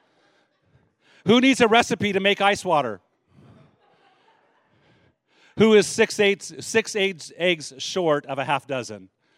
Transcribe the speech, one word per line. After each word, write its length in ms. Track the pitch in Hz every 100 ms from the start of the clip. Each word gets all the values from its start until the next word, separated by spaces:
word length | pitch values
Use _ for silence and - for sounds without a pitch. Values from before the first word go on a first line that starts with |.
| _ _ _ _ _ _ _ _ _ _ _ _ -
Who 140 | 233
needs 220 | 254 254
a 80 | 233
recipe 420 | 226 233 226 208
to 80 | 190
make 220 | 196 196
ice 240 | 196 202 185
water? 340 | 156 127 98 _ _ _ _ - - _ _ _ _ _ _ _ _ _ _ _ _ _ _ _ _ _ _ _ -
Who 160 | 220 214
is 120 | 185
six, 320 | - 214 -
eight, 240 | 202 202
six 500 | - 151 - 226 214 214
eggs, 340 | 196 175 - -
eggs 340 | 175 170 143 127
short 480 | - 190 170 147 139
of 120 | 135
a 60 |
half 240 | 135 139 -
dozen? 400 | 135 110 104 95 _ _